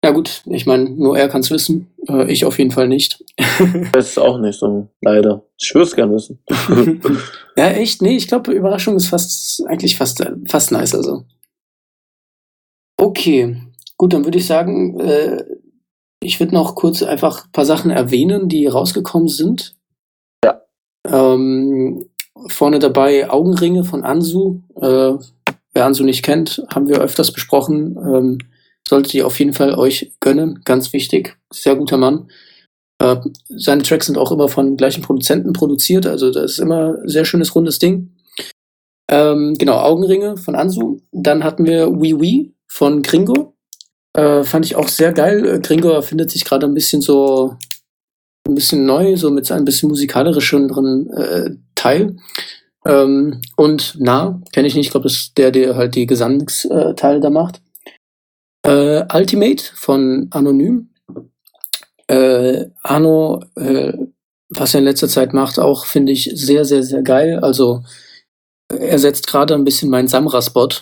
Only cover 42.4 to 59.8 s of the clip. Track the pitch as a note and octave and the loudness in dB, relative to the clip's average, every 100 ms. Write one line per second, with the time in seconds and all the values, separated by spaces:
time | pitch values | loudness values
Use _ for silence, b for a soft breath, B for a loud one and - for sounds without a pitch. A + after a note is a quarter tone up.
42.4 | D4+ _ _ - C#3+ D3 C#3 D#3+ F#3+ C4 | -2 _ _ -2 0 2 2 2 2 0
43.4 | D4 _ _ - - _ _ - D3+ C#3+ | -2 _ _ -20 -20 _ _ 0 2 2
44.4 | C#3 D#3+ D#3+ - D3+ - E3 E3+ D#3+ G#3 | 2 0 0 -2 -2 2 2 2 2 2
45.4 | G#3 - - D#3 E3+ D#3 C#3+ D#3+ E3 - | 0 -2 0 2 2 0 -2 -4 -4 -4
46.4 | - C3+ C#3+ D3 - D3 C#3 C#3+ C#3 C3 | -2 0 0 0 0 -2 2 2 4 2
47.4 | C3 B2 - - _ _ _ _ _ _ | -2 -6 -16 -16 _ _ _ _ _ _
48.4 | - C#3+ - D3+ C3+ C#3 F#3+ F#3 D#3 C#3+ | -4 -2 0 0 2 2 2 2 0 0
49.4 | C3 - C#3+ C#3 D#3 D3 C#3+ B2 D3+ D3 | -2 -2 0 0 0 -2 -2 0 0 0
50.4 | C3+ C#3+ C#3 C3 C3+ C3 C#3+ - - F2 | 2 2 0 0 0 0 -4 -6 -4 -4
51.4 | - - _ - A#2+ D3+ G#3 F3+ B B | -4 -10 _ -4 0 0 0 -4 B B
52.4 | B B B _ - C#3+ C3+ C#3 D3 B2 | B B B _ 2 2 4 2 0 -4
53.4 | - - D3+ D3+ - D#3+ B2 B2+ G3 F3+ | -10 2 2 2 -4 -2 0 0 0 -6
54.4 | - - C#3 C3 C#3+ C#3 C3 - - - | -4 0 0 0 -2 -2 -2 -4 -4 2
55.4 | C3 C3 C3 B2 A#2+ B2 A#2+ B2+ A#2 C#3 | 4 4 0 0 -2 -2 0 0 2 0
56.4 | D#3 - - - - - C#3+ D3 C#3+ D3+ | -2 -6 -2 0 0 0 0 2 2 0
57.4 | F3 - _ - B B _ _ _ _ | -2 -6 _ -20 B B _ _ _ _
58.4 | _ _ C#3+ C#3+ C#3+ D3+ - D#3+ F#3+ G#3 | _ _ 2 2 4 0 2 2 2 2
59.4 | G#3+ C4+ - - | 2 0 -4 -10